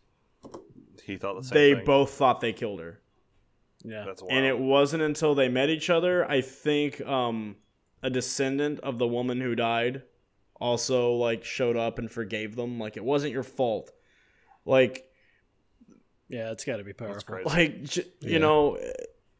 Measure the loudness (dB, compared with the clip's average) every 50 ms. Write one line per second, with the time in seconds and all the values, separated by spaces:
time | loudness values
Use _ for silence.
0 | _ _ _ _ _ _ _ _ -20 -20 -20 -20 -20 -20 -20 -20 -20 _ _ -20
1 | -14 -12 -12 -8 -8 -8 -8 -8 -4 0 4 6 8 8 6 6 4 4 4 4
2 | 4 2 0 2 4 4 4 2 0 -4 -4 -4 -6 -6 -6 -8 -10 -14 -16 -18
3 | _ _ _ _ _ _ _ _ _ _ _ _ _ _ _ _ -16 -14 -12 -10
4 | -10 -10 -12 -12 -4 0 2 2 4 2 2 2 2 4 6 6 6 4 2 0
5 | -2 -2 -2 0 0 2 4 4 2 2 2 2 2 2 0 0 0 0 2 2
6 | 2 2 2 2 2 2 2 0 0 -2 -6 -6 -2 0 0 2 0 -2 -4 -6
7 | -6 -2 0 0 0 0 -2 -4 -6 -8 -10 -16 _ _ _ _ _ _ _ _
8 | -6 -4 -2 -2 -2 -4 -2 -2 -2 -2 0 0 -2 -2 -4 -4 -6 -6 -4 -2
9 | -2 0 0 0 -2 -2 -2 -2 -2 -2 -2 0 0 0 2 0 0 -2 -2 -6
10 | -10 _ _ _ _ _ _ _ _ _ _ -6 -2 -2 -2 -2 0 0 0 2
11 | 2 2 2 2 0 0 -2 -2 -6 -8 -4 -2 0 0 0 0 -2 -2 -4 -6
12 | -8 -10 -8 -10 -8 -6 -6 -6 -6 -8 -8 -8 -8 -6 -6 -8 -8 -10 -10 -8
13 | -2 -2 0 0 0 -2 -4 -6 -8 -6 -4 -2 0 0 0 -2 -6 -10 -18 _
14 | _ _ _ _ _ _ _ _ _ _ _ _ _ 2 4 4 4 4 0 -6
15 | -16 _ _ _ _ _ _ _ _ _ _ _ _ _ _ _ _ _ _ _
16 | _ _ _ _ _ -14 -10 -8 -8 -8 -8 -8 -6 -6 -6 -6 -8 -12 -14 -12
17 | -12 -10 -10 -12 -12 -12 -10 -6 -4 0 2 2 2 2 0 -4 -10 -6 -6 -6
18 | -6 -8 -12 _ -6 -2 2 4 4 6 6 6 6 4 2 -2 -6 -8 -10 -10
19 | -12 -14 -16 _ _ _ _